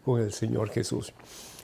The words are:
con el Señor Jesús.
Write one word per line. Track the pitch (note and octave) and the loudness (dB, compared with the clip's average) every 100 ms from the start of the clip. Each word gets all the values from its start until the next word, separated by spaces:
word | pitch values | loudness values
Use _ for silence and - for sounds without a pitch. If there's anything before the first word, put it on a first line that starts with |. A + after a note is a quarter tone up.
con | - A#2+ | 2 4
el | G#2+ | 2
Señor | - A2+ A2+ G#2+ | 0 0 2 0
Jesús. | - - - - - - - - - | 0 0 -2 -4 -12 -18 -18 -16 -18